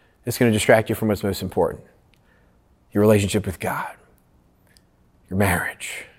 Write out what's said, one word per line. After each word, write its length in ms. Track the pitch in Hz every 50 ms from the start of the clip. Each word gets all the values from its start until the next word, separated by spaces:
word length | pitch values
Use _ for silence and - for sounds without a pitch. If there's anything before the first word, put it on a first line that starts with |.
| _ _ _ _ -
is 100 | - 117
gonna 160 | - 127 117 107
distract 380 | 107 - - 123 110 110 -
you 40 | 113
from 140 | - 113 107
what's 140 | 104 95 -
most 180 | 101 95 -
important. 440 | - 92 - 101 87 - - - - _ _ _ _ _ _ _ _ _ _ _ _ _ _ _ _ _ _ _ _ _ -
Your 80 | 104
relationship 460 | 104 107 107 104 101 98 - 107 95
with 120 | 98 92 -
God, 360 | - 92 90 - - - - - _ _ _ _ _ _ _ _ _ _ _ _ _ _ _ _ _ _ _ _ _ _ _ _ _ -
your 80 | 92 95
marriage 640 | 104 98 90 85 - - - - - - - - - - -